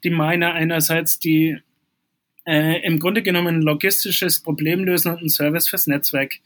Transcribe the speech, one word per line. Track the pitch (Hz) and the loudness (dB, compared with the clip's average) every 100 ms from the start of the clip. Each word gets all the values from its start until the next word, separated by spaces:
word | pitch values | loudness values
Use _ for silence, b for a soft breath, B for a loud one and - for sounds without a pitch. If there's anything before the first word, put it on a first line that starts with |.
| 180 | -2
Die | |
Miner | 165 151 175 170 | 0 0 0 0
einerseits, | 165 160 165 156 160 156 - | 0 0 0 0 0 -2 -2
die, | 165 156 160 143 - _ _ _ _ _ _ _ - | 2 2 2 -2 -12 _ _ _ _ _ _ _ -2
äh, | 151 156 165 196 | 0 2 0 0
im | 151 | 0
Grunde | 175 214 | 0 0
genommen | 196 175 175 165 | 0 0 2 2
ein | |
logistisches | 156 151 190 202 202 180 185 - | 2 2 0 0 -2 -2 0 -2
Problem | - 143 156 175 185 | -2 -2 0 0 2
lösen | 180 170 | 0 0
und | 170 | -2
einen | 165 | -2
Service | - 147 165 - | 0 0 0 -2
fürs | 190 - | -2 0
Netzwerk | 143 - 139 135 - | 0 0 -2 -4 -8